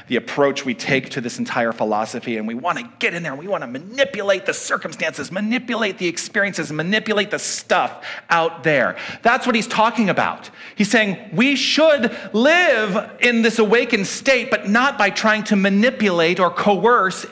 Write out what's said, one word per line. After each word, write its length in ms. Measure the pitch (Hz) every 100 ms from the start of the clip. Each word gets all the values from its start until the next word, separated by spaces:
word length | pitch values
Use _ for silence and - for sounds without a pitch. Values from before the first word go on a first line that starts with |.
| -
the 80 | 117
approach 500 | - - 143 135 131
we 80 |
take 340 | 117 - 135 135
to 120 | -
this 160 | 117 -
entire 340 | 117 - 117
philosophy, 640 | 113 110 104 110 120 123 110
and 100 | 107
we 60 |
want 260 | 117 165 165
to 60 | 120 -
get 160 | 226
in 80 | 170
there, 100 | 165
and 80 | 135
we 80 | 185
want 140 | 180
to 40 | 135
manipulate 800 | 131 180 254 269 208 202 196
the 80 | -
circumstances, 800 | - - 185 170 - 160 151 139
manipulate 640 | 180 214 254 - 214 214 185
the 120 | 175
experiences, 600 | 165 - 214 202 175 147
manipulate 600 | 151 165 214 214 208 202
the 80 | 143
stuff 680 | - - - 185 131 - - - -
out 340 | 170 165 165
there. 340 | 156 143 104 - - -
That's 240 | 233 247 247
what 80 |
he's 120 | 226 -
talking 440 | - 220 233 202
about. 400 | 143 95 82 - - -
He's 160 | - 202
saying 260 | 233 208 175 -
we 240 | 160 262 269
should 580 | - - 320 285 226 - 196
live 840 | 208 269 349 349 240 214 202 - -
in 200 | 240 233
this 180 | 226 220
awakened 480 | 214 233 254 220 190
state, 440 | - - 254 220
but 180 | 214 -
not 300 | 226 269 233
by 100 | 202
trying 360 | 196 220 214
to 120 | - 202
manipulate 840 | 196 196 240 254 208 175 165 185
or 120 | 175
coerce 760 | - 202 196 214 240 185 180 -